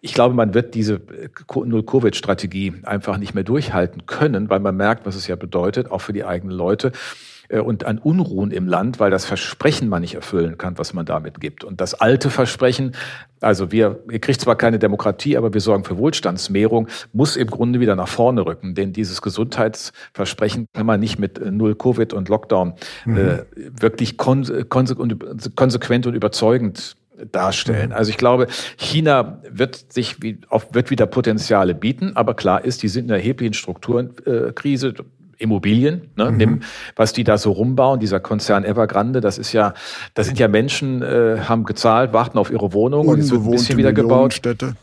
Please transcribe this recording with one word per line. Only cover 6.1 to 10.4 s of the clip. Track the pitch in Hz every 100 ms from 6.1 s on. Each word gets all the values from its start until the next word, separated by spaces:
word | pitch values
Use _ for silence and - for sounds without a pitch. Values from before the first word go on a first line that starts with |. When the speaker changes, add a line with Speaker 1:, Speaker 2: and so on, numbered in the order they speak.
Speaker 1:
die | 101
eigenen | 95 87 95 92
Leute, | 90 104 131 127 - - - - _
äh, | 110
und | 113 110
an | - 107
Unruhen | 147 175 175 95 101
im | - 90
Land, | 87 107 123
weil | 104
das | 95
Versprechen | - 98 - - 147 147 113
man | 90
nicht | 87
erfüllen | 87 - 95